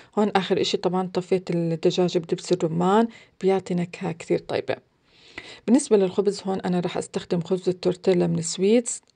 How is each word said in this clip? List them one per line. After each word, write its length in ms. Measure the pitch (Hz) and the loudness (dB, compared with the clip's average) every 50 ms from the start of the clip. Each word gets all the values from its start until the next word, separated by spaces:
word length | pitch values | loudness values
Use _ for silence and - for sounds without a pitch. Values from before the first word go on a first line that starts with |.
| - - - 208 | -20 -6 -2 0
هون 100 | 214 208 | 2 2
آخر 320 | - 196 180 - 196 - | 2 0 0 0 0 0
إشي 160 | - - - | 0 0 0
طبعًا 340 | 196 - 180 175 185 185 180 - | 0 0 0 0 0 -2 -2 -4
طفيت 360 | 185 180 - 190 185 185 - | -6 -2 0 -2 -2 0 0
الدجاج 680 | 175 170 170 165 165 160 - 180 175 - 180 175 - 180 | -2 0 0 0 -2 0 0 0 2 2 2 0 0 -2
بدبس 340 | 165 - 180 175 - - 185 | -2 -2 -4 -4 -2 -2 -2
الرمان، 560 | 180 180 156 165 165 175 185 196 220 233 226 - - - _ _ - | 0 0 -2 -2 0 2 4 4 4 2 2 -2 -10 -20 _ _ -4
بيعطي 340 | - 185 190 190 185 - 185 | 0 0 0 0 0 -2 -2
نكهة 380 | 175 175 175 - - 196 175 165 | -2 -4 -4 -6 -8 -8 -8 -8
كثير 260 | 165 - - 170 165 | -6 -4 -2 -2 -2
طيبة. 380 | - - - - - - - - - _ _ _ _ _ _ _ - - - - - - - - - | -2 -2 -4 -4 -4 -4 -6 -8 -10 _ _ _ _ _ _ _ -20 -20 -20 -20 -18 -18 -20 -8 0
بالنسبة 300 | - 233 285 - - 226 | 2 2 2 4 4 4
للخبز 460 | 202 190 185 180 - 190 202 196 - - | 4 4 2 0 0 0 0 -2 -2 -4
هون 140 | 190 190 190 | -6 -6 -4
أنا 200 | - 185 180 180 | -2 -2 0 0
رح 160 | 175 175 - | -2 -2 -4
أستخدم 440 | 196 185 - - 190 - - 185 175 | -6 -6 -6 -6 -8 -6 -2 -4 -4
خبز 280 | 165 - 190 180 - 180 | -2 -2 -4 -2 0 -2
التورتيلا 580 | 180 180 - 185 180 - - 196 185 175 175 | -2 0 0 -2 -2 0 2 2 2 4 2
من 160 | 170 170 170 165 | 2 0 -2 -4
سويتس، 600 | - - - 185 202 226 247 240 - - - - _ _ | -4 -4 0 2 4 4 4 2 0 -4 -10 -12 _ _